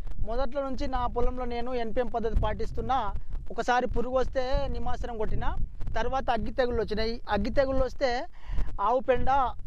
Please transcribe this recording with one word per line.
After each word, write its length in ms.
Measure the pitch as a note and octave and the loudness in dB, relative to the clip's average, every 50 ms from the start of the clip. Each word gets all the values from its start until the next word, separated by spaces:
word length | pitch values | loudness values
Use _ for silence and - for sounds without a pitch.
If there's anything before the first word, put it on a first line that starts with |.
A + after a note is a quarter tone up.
| - - - - - | -2 0 0 0 0
మొదట్లో 340 | G#3 A#3 B3 C4+ C#4+ D4+ C#4+ | 0 0 0 0 0 -2 -2
నుంచి 260 | C#4 C4+ B3+ G#3+ C#4+ | -4 -4 -4 -2 -2
నా 200 | C4+ C4 B3 B3 | -2 -2 -2 -2
పొలంలో 380 | A#3+ A#3 A#3+ A#3+ B3 B3+ B3+ B3+ | -2 0 2 2 2 2 0 -4
నేను 280 | A#3+ A#3+ A#3+ A#3+ B3 B3+ | -4 -4 -4 -4 -2 -2
ఎన్పిఎం 340 | A#3+ A#3 A3+ - B3+ B3 | -2 -2 0 0 0 0
పద్ధతి 340 | B3 - A#3 G#3+ A3+ A3 - | 0 -2 -2 -2 0 0 2
పాటిస్తున్నా. 720 | G#3+ G#3+ G#3+ G3 A3 - - - A3+ A3+ C4 C4 A3 G3 - - - - - - - - | 0 0 -2 -2 -4 -2 -2 -4 -2 0 -2 -2 -2 -2 -2 -2 -2 -2 -4 -4 -4 -4
ఒకసారి 360 | F#3+ A3 G#3+ - A#3+ B3 B3+ | -4 -2 0 0 0 0 0
పురుగు 260 | - - A3+ B3 B3+ B3+ | 0 0 0 0 0 0
వస్తే 540 | C4 B3+ - - C4+ B3+ B3+ C#4 C#4+ C#4 | 0 0 0 -2 -2 0 0 0 0 0
నిమాసనం 500 | C4 A#3+ A#3+ A#3 B3 B3 A3+ - A#3+ A#3 | -2 -2 -2 0 0 0 0 -2 -6 -4
కొట్టిన, 380 | G#3+ G#3+ G#3 G#3+ - A#3+ D4+ - - - - - - - - - | -2 0 0 2 4 4 4 4 4 0 0 0 -2 -2 0 2
తర్వాత 340 | A3 A#3+ B3 C4 C4 B3+ - | 2 2 2 0 0 2 2
అగ్గి 220 | A#3+ A3 G#3 G3+ | 0 0 0 0
తెగుళ్ళు 300 | - - B3+ B3 A#3+ A3+ | 2 2 2 2 2 0
వచ్చినాయి. 400 | G#3 F3+ G#3+ G#3 A3+ A3+ A#3 - - - | -2 0 -2 -2 -2 -2 -2 -4 -4 -2
అగ్గి 200 | G#3+ G3+ G3+ B3+ | -2 0 0 2
తెగుళ్ళు 360 | A3 C#4+ C4+ C4+ C4+ C4 C4 | 2 2 2 4 2 2 2
వస్తే 420 | A#3+ - - D4 B3+ A#3+ B3+ E4 F4+ - - - - - - - - - - | 0 0 -2 -2 0 0 -2 -4 -8 -10 -10 -6 0 2 4 4 4 2 0
ఆవు 180 | G3+ G#3+ B3 C4 | 0 2 2 0
పెండ, 300 | G#3 C4+ B3 B3 B3 B3+ C4+ C#4 C4 A3+ - - - | 2 2 2 4 4 4 4 4 2 0 -2 -6 -6